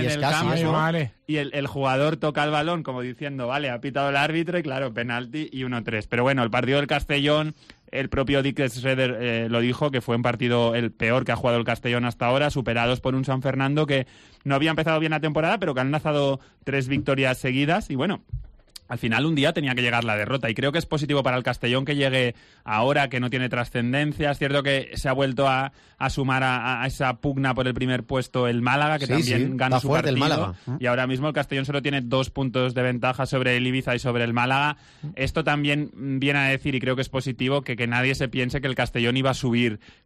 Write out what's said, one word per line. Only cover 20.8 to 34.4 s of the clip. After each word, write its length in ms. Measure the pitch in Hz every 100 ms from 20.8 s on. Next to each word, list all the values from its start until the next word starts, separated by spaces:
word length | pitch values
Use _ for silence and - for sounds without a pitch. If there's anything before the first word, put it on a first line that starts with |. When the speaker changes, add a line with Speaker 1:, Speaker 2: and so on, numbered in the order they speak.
| -
Speaker 1:
positivo 380 | 156 143 143
para 120 | 135 127
el 60 |
Castellón 420 | 123 120 120 127
que 120 | 135 143
llegue 400 | 135 131 120 - - _
ahora, 460 | - 107 127 143 135
que 100 | 127
no 120 | 123
tiene 180 | 127 123
trascendencia. 840 | 123 117 123 120 139 151 143 147
Es 80 | 139
cierto 240 | 143 143
que 280 | 135 135 -
se 140 | - 143
ha 40 |
vuelto 360 | 131 139 127 139
a, 240 | 131 135 - - -
a 100 | 135
sumar 360 | - 131 131
a, 360 | 131 127 120 123
a 20 | 131
esa 280 | - 131 123
pugna 360 | 147 135 135
por 140 | 123 127
el 80 |
primer 300 | 117 127 127
puesto 420 | 113 135 - 127 123
el 160 | 120
Málaga, 380 | 123 139 151 156
que 60 | 127
Speaker 2:
Sí, 60 |
Speaker 1:
también 240 | 147 123 127
Speaker 2:
sí, 120 | 131 127
Speaker 1:
ganó 180 | 131 127
Speaker 2:
está 20 |
Speaker 1:
su 80 | 139
Speaker 2:
fuerte 220 | 156 151
el 80 | 127
Speaker 1:
partido 200 | 151 151
Speaker 2:
Málaga. 160 | 101 90 - 127
Speaker 1:
y 80 | 123
ahora 220 | 123 127
mismo 180 | 131 151
el 80 |
Castellón 300 | 151 135 139
solo 180 | 131 143
tiene 180 | 135 139
dos 300 | 120 135 131
puntos 440 | - 135 127 127
de 80 | 123
ventaja 440 | 127 123 127 127 131
sobre 300 | 135 127 123
el 100 | 127
Ibiza 300 | 131 127 123
y 20 |
sobre 240 | 127 120
el 100 | 117
Málaga. 440 | 120